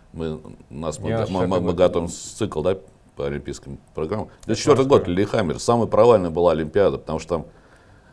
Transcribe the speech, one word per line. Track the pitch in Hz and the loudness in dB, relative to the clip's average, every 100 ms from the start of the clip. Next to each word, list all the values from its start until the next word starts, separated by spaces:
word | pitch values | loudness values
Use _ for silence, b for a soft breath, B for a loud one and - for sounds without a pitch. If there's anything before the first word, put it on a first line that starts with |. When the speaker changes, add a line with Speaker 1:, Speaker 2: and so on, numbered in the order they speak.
| b | b
Speaker 1:
Мы, | 82 80 78 50 - - | -10 -8 -8 -14 -20 -16
нас, | 73 80 76 | -10 -8 -6
мы, | 110 | -6
Speaker 2:
Девяносто | 110 104 | -4 -2
четвертый | 92 90 | -2 0
Speaker 1:
мы, | |
мы, | 90 | 0
мы | 90 | -2
Speaker 2:
год. | 87 | 2
Speaker 1:
готовим | 90 87 85 | 2 2 -4
цикл, | - - - 107 82 | -8 -14 -6 -6 -2
да, | 87 98 - _ _ - | -2 -4 -8 _ _ -8
по | 69 | -6
олимпийским | 71 69 69 69 65 - | -6 -10 -14 -14 -18 -14
программам. | - 80 107 107 b - | -8 -6 -6 -8 b -6
Девяносто | 110 | -2
четвертый | 151 131 135 | 4 4 6
год, | 123 | 4
Speaker 2:
Девяносто | 87 90 101 | 4 0 0
четвертый. | - | 0
Speaker 1:
Лиллехаммер, | 85 64 | -2 -2
самая | - 117 107 | 0 0 2
провальная | 92 120 107 87 | 4 6 6 4
была | 85 87 | 2 2
Олимпиада, | 78 78 104 90 67 | 2 0 2 2 0
потому | - 78 | -6 -8
что | - | -4
там, | 82 - b b b b b b | -6 -6 b b b b b b